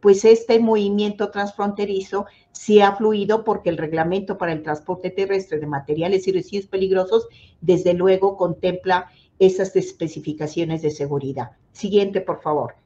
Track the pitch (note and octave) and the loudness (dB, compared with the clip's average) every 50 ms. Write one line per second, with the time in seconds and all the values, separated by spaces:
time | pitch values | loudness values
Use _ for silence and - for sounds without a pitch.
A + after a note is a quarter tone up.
0 | - G3+ G3 G3 - A3 A3+ A3+ - - A#3 A3+ A3+ A3 A3 G#3+ G3+ G3+ G3+ G#3 | 6 6 4 6 8 6 6 6 6 2 2 4 4 4 2 2 2 0 0 0
1 | G#3 G#3 G3+ - G#3+ G3 - G3+ G3+ G3+ - - G3+ G#3 G3+ G3+ G3+ G3+ G3 F#3+ | 0 -2 -2 -4 -6 -6 -4 -6 -6 -6 -4 -4 -4 -4 -2 -4 -4 -4 -4 -6
2 | F#3+ - - G3 G3+ - _ _ _ _ _ - - - G#3+ G#3 G3+ G3 G3 - | -6 -4 -6 -6 -6 -6 _ _ _ _ _ -16 -2 4 6 6 6 6 2 2
3 | A3 G#3+ G#3+ G#3 G3+ F#3+ G#3+ A3+ A3+ A3+ G3+ F#3+ - F3+ E3 D3 D#3+ D3+ D#3+ D#3+ | 0 0 0 0 0 0 0 0 0 -2 -4 -2 -2 -4 -4 -2 -6 -4 -2 -2
4 | E3 E3+ F3+ G3 G3 - - - F#3 E3+ E3 D3+ D3+ D#3+ D3+ D3+ - - F3+ F3+ | -2 0 -2 -4 -4 -6 -8 -6 -4 -4 -4 -6 -6 -6 -6 -8 -6 -8 -8 -6
5 | - F3+ F3+ - G3 G3 G3 F#3+ F#3+ _ D#3+ D3+ D3+ D3 D3 C#3 C#3+ - D3+ D#3 | -6 -8 -4 -4 -4 -2 -2 -4 -4 _ -6 -6 -6 -4 -6 -8 -4 -4 -4 -4
6 | E3 F3+ G3 F#3 F#3 G3+ F#3 F#3 - - - G3+ G3 _ - F#3+ F#3+ F#3+ F#3+ F#3+ | -2 0 0 0 0 0 -2 -2 -4 -4 -8 -8 -8 _ -4 -2 0 0 0 0
7 | F#3 F#3 A3 A4+ - - _ - - _ _ _ - D#3+ F#3 E3+ F3+ F3+ F3 F3 | 0 2 0 0 0 -2 _ -20 -20 _ _ _ 2 2 2 4 4 0 0 2
8 | F3+ F#3+ F#3+ F#3 F#3+ G3 G3 - F#3 F3 E3 - - F3+ F3 F3+ - F#3+ F3+ F3 | 4 2 4 4 2 0 0 0 -2 -2 -2 -2 -4 -4 -4 -4 -2 -2 -2 -2
9 | - - _ _ _ _ _ _ F#3+ F#3+ F#3 F#3+ G3 F#3+ - F#3+ F3+ - - _ | -2 -6 _ _ _ _ _ _ 4 4 4 2 -4 0 0 -2 -2 -2 -8 _
10 | E3+ D#3+ - D#3+ - - D3 D3+ D#3 D3+ - F3 E3+ D#3+ D#3+ D#3+ D#3+ D3+ D3 - | -8 -8 -8 -10 -10 -10 -8 -6 -8 -6 -4 -4 -4 -4 -4 -2 -2 -4 -2 -2
11 | C#3+ C#3 C#3+ C#3 C3 C3+ C3+ C3 B2 B2 _ _ _ _ _ - - G3 G3 G3+ | -6 -4 -4 -4 -4 -6 -8 -8 -10 -10 _ _ _ _ _ -10 -8 2 2 2
12 | G3+ G3 G3+ F#3+ - - E3 - - D#3+ D3+ D3 B2 A2 - _ _ | 2 2 -2 -6 -4 -4 -8 -6 -4 -2 -2 -2 -2 -4 -10 _ _